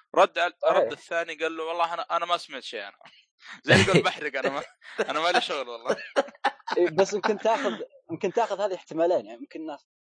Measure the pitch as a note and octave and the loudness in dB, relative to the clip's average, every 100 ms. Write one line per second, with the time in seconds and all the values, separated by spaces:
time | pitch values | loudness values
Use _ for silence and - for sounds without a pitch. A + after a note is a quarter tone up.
0 | _ D3 G3 E3+ F3 - D3+ F3 C3 D3 | _ 4 4 4 -2 0 2 4 2 -2
1 | - E3+ E3+ D3+ D#3+ D#3+ D#3+ E3+ E3+ E3+ | -6 -4 -4 -4 -4 -4 -6 -2 -2 -2
2 | - E3+ E3+ E3+ - C#3 - A2+ G2+ - | -4 -2 0 -2 -4 -12 -10 -10 -12 -16
3 | - - _ _ - - C3 G3 G3 F3 | -20 -20 _ _ -20 -12 4 6 8 4
4 | F3+ - D3+ C3+ C3+ C#3 - _ - - | 4 -2 -6 -4 -4 -4 -10 _ -18 -6
5 | - D3 E3 F3+ - D#3 B2 A#2 A#2 - | -4 0 2 2 0 -4 -6 -10 -4 -4
6 | - - C4 - - - - - F3 D#3+ | -2 -2 -2 -4 -4 -4 -6 0 0 2
7 | G3 G3+ A3+ A#3 A3 A3+ F3+ A3 - - | 0 2 0 0 0 0 -2 -4 -10 -16
8 | _ D#3+ F#3+ A#3 A3 F#3+ G3+ F3+ - D#3 | _ -6 -2 0 -2 -2 -4 -4 -8 0
9 | E3+ E3 G#2 A#2+ C#3 D#3+ D#3 C#3+ _ _ | 2 2 -2 -14 -14 -12 -12 -12 _ _